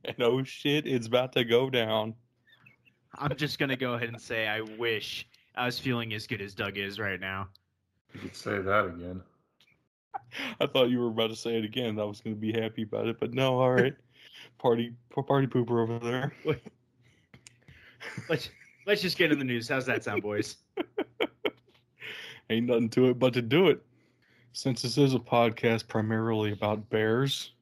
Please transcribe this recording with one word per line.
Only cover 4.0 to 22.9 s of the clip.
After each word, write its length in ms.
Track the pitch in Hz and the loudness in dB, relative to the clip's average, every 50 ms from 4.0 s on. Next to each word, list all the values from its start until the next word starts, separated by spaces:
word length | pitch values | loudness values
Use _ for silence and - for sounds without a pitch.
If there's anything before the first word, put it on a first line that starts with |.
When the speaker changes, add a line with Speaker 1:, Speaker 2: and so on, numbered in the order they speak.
| 120 117 | -4 -6
Speaker 2:
and 100 | 113 117 | -8 -12
say 260 | - - 123 113 110 107 | -8 -6 -2 -2 0 0
I 100 | 107 110 | -2 -4
wish 640 | 110 110 110 110 120 117 113 104 - - - - - _ _ _ _ _ _ | -6 -8 -8 -4 -2 0 0 -2 -4 -8 -10 -12 -12 _ _ _ _ _ _
I 100 | - 123 | -4 -2
was 140 | 123 123 - | -2 -2 -2
feeling 340 | - 135 123 117 117 113 107 | -2 -2 0 0 -2 -4 -6
as 140 | 107 - | -8 -6
good 140 | - 120 101 | -6 -6 -6
as 120 | 98 101 101 | -6 -10 -6
Doug 240 | - 107 101 98 | -4 -4 -4 -2
is 220 | 101 98 98 101 98 | -4 -6 -6 -4 -4
right 200 | 107 98 95 90 | -4 -4 -4 -4
now. 280 | 95 95 95 95 98 90 _ _ _ _ _ _ _ _ _ _ _ _ - | -4 -4 -4 -4 -4 -6 _ _ _ _ _ _ _ _ _ _ _ _ -16
Speaker 3:
You 60 | 95 | -14
could 160 | - 90 - | -14 -12 -14
say 240 | - - 113 104 98 | -8 -6 -4 -4 -2
that 280 | 92 95 98 107 104 | 0 2 2 2 2
again. 340 | 92 85 85 87 90 90 92 - _ _ _ _ _ _ _ - _ _ _ _ _ _ _ _ _ - - - - - - 277 262 226 - | 2 -4 -8 -10 -10 -10 -10 -12 _ _ _ _ _ _ _ -20 _ _ _ _ _ _ _ _ _ -14 -14 -14 -12 -10 -8 -8 -8 -2 -2
Speaker 1:
I 80 | - | -2
thought 220 | 143 - 135 127 123 | 0 4 4 4 4
you 100 | 123 123 | 4 2
were 80 | 120 | 0
about 220 | 120 110 113 113 110 | 0 2 0 0 0
to 60 | 110 | 0
say 220 | - - 117 117 | -4 -4 -2 -2
it 80 | 113 107 | 0 -2
again. 340 | 104 110 127 123 113 107 107 | -2 -2 -2 -2 -2 -2 -2
I 40 | 104 | -4
was 180 | 107 104 104 | -4 -6 -8
gonna 140 | - 113 107 | -8 -8 -6
be 160 | 104 107 110 | -4 -2 -2
happy 320 | 110 113 110 113 110 - 110 | 0 0 -2 -2 -4 -6 -6
about 240 | 104 110 107 110 | -4 -4 -2 -2
it, 120 | 113 113 - | -2 -2 -2
but 140 | - 120 120 | -4 -4 0
no, 260 | 131 135 131 127 123 | 0 2 2 4 4
all 120 | 131 127 | 4 4
right. 220 | 127 123 120 135 - _ _ _ _ - - | 6 6 4 4 2 _ _ _ _ -20 -20
Speaker 2:
<laughs> 320 | - - - - - _ _ | -20 -20 -20 -20 -20 _ _
Speaker 1:
Party, 340 | - 127 117 120 120 120 120 - _ _ - | 4 4 4 4 2 -4 -6 -16 _ _ -6
p-, 80 | - 135 | -6 0
party 240 | - 139 139 135 | 2 4 4 4
pooper 340 | 131 - 127 120 113 120 117 | 4 2 0 2 2 2 2
over 180 | 117 113 117 117 | 2 0 -2 -4
there. 340 | 120 120 120 127 131 139 - - - | -4 -4 -2 -2 -4 -6 -8 -6 -4
Speaker 2:
Wait. 160 | 151 151 - _ - _ _ _ _ _ _ _ _ _ _ _ _ - - _ - _ _ _ - - - - - - _ - - - - - - | -4 -4 -4 _ -20 _ _ _ _ _ _ _ _ _ _ _ _ -20 -20 _ -20 _ _ _ -20 -20 -20 -20 -20 -20 _ -16 -14 -14 -14 -4 -4
Let's, 200 | 165 - - - - - - - _ _ _ | -4 -4 -4 -8 -16 -20 -20 -20 _ _ _
let's 160 | 196 208 202 | 0 0 2
just 160 | - 180 - | 2 -2 2
get 140 | - 185 160 | 2 4 4
in 80 | 151 143 | 4 2
the 60 | 135 | 0
news. 220 | 127 123 117 113 | -2 -2 -2 -2
How's 200 | - 143 135 127 | -2 -2 -2 0
that 160 | 127 117 113 - | 0 -2 -2 -2
sound, 180 | 113 104 - | -4 -4 -4
boys? 360 | 95 104 104 104 107 - - - _ _ _ | -4 -2 -4 -2 -4 -4 -8 -16 _ _ _
Speaker 1:
<laughs> 1700 | 403 - - _ - - - _ _ - - _ _ - - - _ _ _ _ _ _ _ _ _ - - - - - - - - _ _ | -10 -10 -8 _ -8 -8 -8 _ _ -4 -4 _ _ -6 -6 -6 _ _ _ _ _ _ _ _ _ -16 -16 -14 -14 -16 -16 -18 -20 _ _
Ain't 180 | 113 113 120 | 0 0 2
nothing 220 | 123 123 117 117 | 2 2 2 2
to 200 | 113 | 2